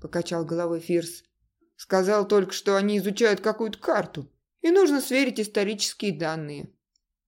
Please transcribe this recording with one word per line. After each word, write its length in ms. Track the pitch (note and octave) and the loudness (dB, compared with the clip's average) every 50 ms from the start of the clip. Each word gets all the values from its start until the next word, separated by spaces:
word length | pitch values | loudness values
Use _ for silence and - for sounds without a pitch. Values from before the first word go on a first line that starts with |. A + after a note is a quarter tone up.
покачал 420 | - D#3 - F3 E3+ - F3 E3 E3 | -12 -6 -4 -4 -4 -4 -4 -4 -4
головой 340 | D3+ E3 E3+ F3 E3+ E3+ E3 | -4 -4 -2 -2 -2 -4 -4
Фирс. 440 | E3 - F3 E3+ E3 E3 - - - _ _ _ _ _ _ _ _ _ _ - | -2 -2 -2 -2 -2 -4 -8 -16 -20 _ _ _ _ _ _ _ _ _ _ -20
«Сказал 500 | - - G3 F#3+ F#3 F#3+ G#3+ G#3 G3 G3 | -6 0 2 2 2 4 2 2 2 4
только, 260 | G#3 G#3 F#3+ F#3 - | 4 2 2 2 -2
что 220 | - - G3+ G3 | -4 0 0 2
они 220 | G3 G3+ G#3 G#3 G3+ | 2 2 2 0 0
изучают 440 | F3+ G#3 G3+ - A#3+ G#3+ G3+ G3 | 0 -2 0 2 2 2 2 2
какую-то 360 | - G#3+ G#3+ G#3+ A3+ A3 G#3+ - | 0 -2 -2 -2 -4 -6 -8 -6
карту, 540 | - - D#4 G#3 F3 - - D3+ C#3 - _ _ _ _ _ _ | -2 0 0 0 0 -4 -6 -12 -14 -14 _ _ _ _ _ _
и 100 | - E4 | 2 4
нужно 300 | F4 G4+ F#4+ D#4 C#4+ C4+ | 6 6 6 6 4 2
сверить 380 | - - B3+ C4+ C4+ B3 - A3 | 0 0 2 2 2 2 0 -2
исторические 760 | G#3+ G#3 - A3 G3+ G3 A3 G3 - - - - G#3+ G3+ E3+ D3 | -4 -2 -2 -2 0 0 -2 -4 -4 -6 -6 -4 -4 -4 -4 -2
данные». 540 | E3+ D#3 D#3+ D#3+ D#3 D3 D3 C#3+ D3+ - _ _ _ _ _ _ _ _ _ _ _ | -4 -4 -4 -4 -8 -10 -10 -12 -14 -16 _ _ _ _ _ _ _ _ _ _ _